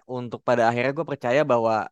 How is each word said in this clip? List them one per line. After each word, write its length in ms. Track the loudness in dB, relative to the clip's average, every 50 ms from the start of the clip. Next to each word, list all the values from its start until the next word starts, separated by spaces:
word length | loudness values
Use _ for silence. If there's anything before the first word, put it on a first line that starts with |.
| -4
untuk 340 | -8 -10 -10 -8 -10 -12 -6 -2
pada 240 | 0 2 4 4 2
akhirnya 240 | 2 0 -2 -2 -2
gue 100 | -4 -6
percaya 380 | -6 -8 -6 -2 0 2 2
bahwa 480 | 2 2 2 2 2 2 0 0 -2 -6